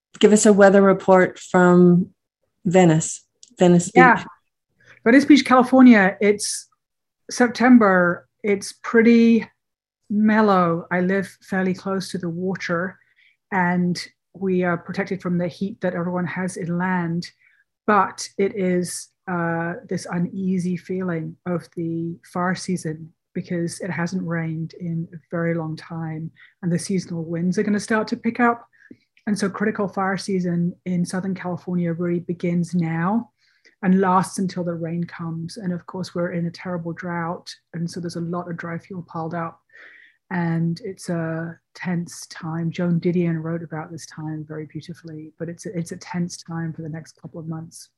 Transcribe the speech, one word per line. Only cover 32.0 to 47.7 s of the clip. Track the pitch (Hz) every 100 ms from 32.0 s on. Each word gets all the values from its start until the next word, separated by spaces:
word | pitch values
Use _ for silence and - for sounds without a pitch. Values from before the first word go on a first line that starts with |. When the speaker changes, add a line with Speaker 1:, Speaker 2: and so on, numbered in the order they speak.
| 175 175
Speaker 2:
begins | 170 170 175 175 165
now | 180 160 165 175 233 - _ _ _ _ _
and | 190 190
lasts | 190 185 175 -
until | 185 185
the | 175
rain | 165 165 170
comes. | 170 - 165 165 165 -
And | 185
of | 175 -
course, | 190 175
we're | 175 175
in | 175 170
a |
terrible | - 185 180 165
drought, | 160 180 170 165 180 - - _
and | 165 165
so | 185
there's | 175 170
a |
lot | 170 175 175
of | 170
dry | 170 170
fuel | - 185
piled | 170 170 160
up. | 170 165 - _ - - - _ _ -
And | 180 170 165 170 170
it's | 202 185 -
a | 170 160 160 165 165 _
tense | - 185 175 170 - -
time. | - 165 160 165
Joan | 170 175 170
Didion | 175 175 170 165
wrote | 160 170
about | 160 156 170
this | 165 -
time | - 156 156 151
very | 156 151
beautifully, | 156 - 165 160 156 156 -
but | 165
it's | 170 -
a, | 175
it's | 165
a | 180
tense | - 180 175 -
time | - 165 165
for | 151
the | 160
next | 160 151 _
couple | - 170
of | 160
months, | 160 165